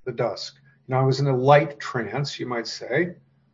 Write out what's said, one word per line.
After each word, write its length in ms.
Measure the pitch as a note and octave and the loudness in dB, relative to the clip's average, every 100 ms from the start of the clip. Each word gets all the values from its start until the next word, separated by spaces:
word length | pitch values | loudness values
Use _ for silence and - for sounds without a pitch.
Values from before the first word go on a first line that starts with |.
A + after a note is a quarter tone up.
the 80 | - | -8
dusk. 460 | A#2 A#2 F#2 - - _ _ - | -4 -4 -4 -12 -16 _ _ -4
You 80 | C3 | 0
know, 40 | |
I 60 | C3 | 2
was 160 | C3 | 2
in 60 | C#3 | 0
a 80 | C3 | 2
light 440 | C3+ D3 D#3 - | 6 6 6 -4
trance, 580 | - B2 G#2 B2 C#3+ - | -8 -6 -4 -6 -6 -6
you 80 | A#2+ | -6
might 220 | A#2+ A2 | -6 -6
say, 480 | - - C3+ F3 - _ _ _ | -10 -2 -2 -2 -6 _ _ _